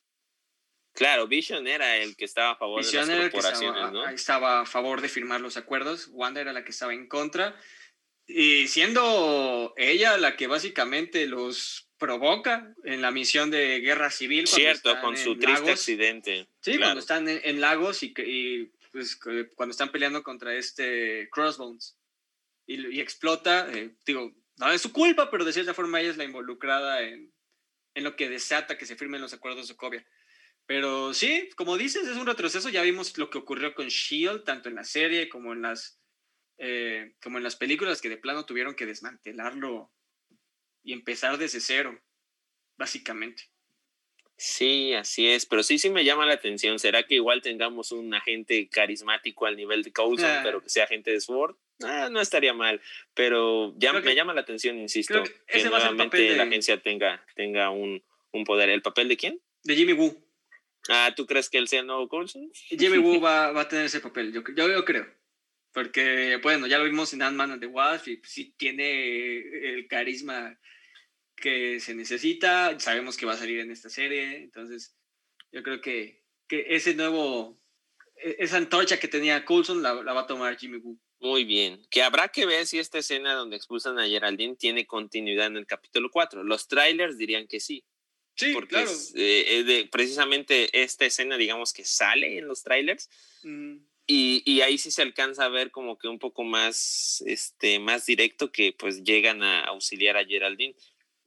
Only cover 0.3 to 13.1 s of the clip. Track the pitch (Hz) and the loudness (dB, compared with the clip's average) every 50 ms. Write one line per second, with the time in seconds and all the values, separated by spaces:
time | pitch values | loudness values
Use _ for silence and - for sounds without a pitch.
0.3 | _ _ _ _ _ _ _ _ _ _ _ _ - - 131 143 139 120 113 110 | _ _ _ _ _ _ _ _ _ _ _ _ 0 2 4 6 6 4 2 2
1.3 | 135 156 156 - - 156 127 131 147 151 135 123 113 110 107 107 104 - 104 - | 0 -2 -2 -2 -6 -6 -4 -2 -2 0 2 2 2 2 0 -2 -6 -10 -12 -6
2.3 | - 117 117 120 117 - 113 104 107 110 - 117 143 147 151 160 170 175 175 170 | -2 0 0 0 0 -2 -4 -4 -2 -2 -2 0 0 0 0 2 2 2 0 0
3.3 | - 98 98 - - - 127 123 - 101 - - 98 110 139 135 131 127 - - | 0 0 0 0 0 0 -2 -2 -2 -2 -4 -4 -4 -4 -6 -6 -6 -6 -2 0
4.3 | 139 131 131 127 123 120 117 - - 123 123 131 131 127 139 135 - 131 120 123 | 0 2 4 4 4 2 2 0 -2 -2 -2 -2 -2 -2 -4 -4 -4 -6 -4 -4
5.3 | 123 123 123 120 - 120 117 - 139 131 135 151 165 165 - - 120 123 123 127 | -4 -4 -4 -6 -10 -10 -8 -4 -4 -2 -2 -4 -6 -8 -10 -16 -8 -4 -4 -4
6.3 | 135 143 139 135 131 123 120 - 117 - 127 120 117 123 127 - 143 147 151 151 | -4 -4 -8 -6 -8 -8 -10 -10 -10 -8 -6 -6 -6 -6 -8 -6 -4 -4 -4 -2
7.3 | - 170 190 208 202 - - - - - - - _ _ _ _ _ _ _ - | -2 -2 -2 -2 -4 -10 -20 -20 -20 -20 -20 -20 _ _ _ _ _ _ _ -4
8.3 | 170 165 151 151 147 143 135 131 - 160 170 214 233 247 240 233 220 190 165 151 | 2 4 6 6 8 6 4 2 2 2 2 4 4 4 4 6 4 4 4 4
9.3 | 147 139 135 131 123 120 117 113 - 131 123 135 165 185 220 226 208 190 165 139 | 4 2 2 2 0 -2 -2 -4 -2 0 2 4 4 6 6 6 6 6 4 2
10.3 | - - 135 127 147 156 180 196 - 143 120 123 139 151 165 170 - 165 151 135 | 2 0 -2 0 0 -2 -2 -4 -2 -2 -2 0 0 -4 -4 -2 -2 -2 -2 0
11.3 | 127 123 123 123 123 - - - - - - _ _ - 156 135 123 117 139 151 | -2 -4 -4 -4 -6 -6 -8 -8 -10 -12 -16 _ _ -6 -4 -4 -2 2 4 2
12.3 | 196 214 - 254 233 226 226 - - - - 143 131 131 127 123 | 2 4 2 -2 -2 -2 -4 -12 -20 -14 -8 -6 -4 0 0 0